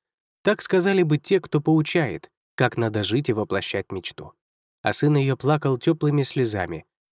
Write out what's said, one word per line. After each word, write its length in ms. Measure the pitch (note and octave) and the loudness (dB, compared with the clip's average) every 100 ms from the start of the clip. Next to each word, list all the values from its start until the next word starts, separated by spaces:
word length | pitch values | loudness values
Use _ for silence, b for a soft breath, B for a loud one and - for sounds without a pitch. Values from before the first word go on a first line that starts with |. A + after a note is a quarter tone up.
| _ _ _ _ | _ _ _ _
Так 180 | - G#3 | -2 0
сказали 420 | - F#3+ F3+ G3 | 0 0 2 2
бы 140 | E3+ D3 | 2 0
те, 220 | - G3 | 2 0
кто 220 | E3 D3+ | 0 -2
поучает, 680 | D3 D#3+ D3+ F3+ C#3+ D#2+ - _ _ - | 2 2 2 0 -2 -4 -10 _ _ 0
как 220 | B2 A#2 | 0 0
надо 260 | A2+ G#2+ | -2 0
жить 260 | G#2 A#2 D3 | 0 0 0
и 40 | |
воплощать 580 | G#2+ G2 F#2+ - G2+ - | -2 -2 -4 -4 -6 -6
мечту. 420 | F#2+ - - D2 - _ _ _ _ | -10 -10 -14 -18 -20 _ _ _ _
А 120 | A2 | -4
сын 220 | G2+ D3 D3 | 0 2 2
её 200 | C3+ C3 | 0 -2
плакал 400 | C3 D3+ D3 B2+ | 0 0 0 0
тёплыми 460 | - D#3 D3 D3 | 0 0 0 0
слезами 600 | C3+ - A#2+ G#2 F2 D#2+ - _ _ | 0 -2 -2 -2 -6 -8 -14 _ _